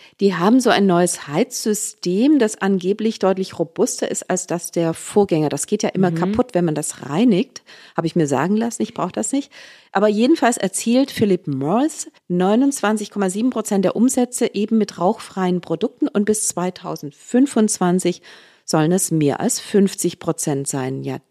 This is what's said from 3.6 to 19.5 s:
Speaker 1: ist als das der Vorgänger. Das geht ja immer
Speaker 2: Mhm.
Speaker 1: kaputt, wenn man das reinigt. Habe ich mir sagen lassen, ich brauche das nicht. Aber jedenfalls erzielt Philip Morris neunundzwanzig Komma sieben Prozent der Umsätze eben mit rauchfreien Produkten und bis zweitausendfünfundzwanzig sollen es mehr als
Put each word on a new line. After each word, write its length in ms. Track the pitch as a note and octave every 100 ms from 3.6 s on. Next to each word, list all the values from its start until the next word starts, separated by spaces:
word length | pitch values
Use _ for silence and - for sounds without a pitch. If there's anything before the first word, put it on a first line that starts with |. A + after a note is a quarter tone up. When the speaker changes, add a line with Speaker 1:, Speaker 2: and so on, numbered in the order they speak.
| E3 - A#3+ - -
Speaker 1:
ist 180 | - -
als 160 | F#3 -
das 240 | E3+ -
der 240 | F3 E3
Vorgänger. 560 | D#3+ - G#3 G3 D#3+ D3+
Das 160 | C#3 -
geht 160 | G#3
ja 80 | G#3
immer 220 | - F3
Speaker 2:
Mhm. 40 | E3
Speaker 1:
kaputt, 340 | F3+ A3 -
wenn 140 | F3 F3
man 100 | D3
das 340 | D3+ - C3+
reinigt. 540 | D3+ B3 F#3 C4+ - _ - - -
Habe 80 | E3
ich 100 | F3
mir 120 | D3
sagen 280 | C3 E3 G#3+
lassen, 280 | A#3 -
ich 100 | A3
brauche 200 | - F3
das 180 | G#3+ A3
nicht. 200 | C4+ - - - - _
Aber 180 | G3 G#3+
jedenfalls 480 | G#3 B3+ E4 A#3 A#3+
erzielt 520 | F#3 - A3+ B3 C4+
Philip 380 | - G#3+ F3+ -
Morris 640 | C3+ C#3 A3 D#4 - - _ -
neunundzwanzig 840 | F3+ F#3 A3 C#4 C4+ G#3 G#3+ G#3
Komma 220 | G3+ F#3+
sieben 180 | F#3+ B3+
Prozent 340 | A#3+ G#3+ G3+
der 120 | F#3+ -
Umsätze 580 | B3 C4 B3 - A#3+
eben 240 | G3+ G#3+ A3+
mit 220 | G3+ -
rauchfreien 640 | F3 A3 - - F#3 F3+
Produkten 460 | - E3 C4 - D4
und 180 | - G#3
bis 220 | G#3+ -
zweitausendfünfundzwanzig 1700 | - F3+ F3+ F3 D#3+ C#3+ - - A#3+ C#4 A#3 G#3+ - F3+ F3+ F3 F3 - - - _ -
sollen 260 | E3 D3+
es 180 | F#3 -
mehr 300 | D#3+ C#3+ -
als 200 | G3+